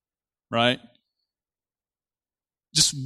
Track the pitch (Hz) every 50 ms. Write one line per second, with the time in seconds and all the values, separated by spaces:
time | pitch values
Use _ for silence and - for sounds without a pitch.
0 | _ _ _ _ _ _ _ _ _ _ 120 117 117 123 127 - - - _ _
1 | _ _ _ _ _ _ _ _ _ _ _ _ _ _ _ _ _ _ _ _
2 | _ _ _ _ _ _ _ _ _ _ _ _ _ _ - 156 - - 151 139
3 | 131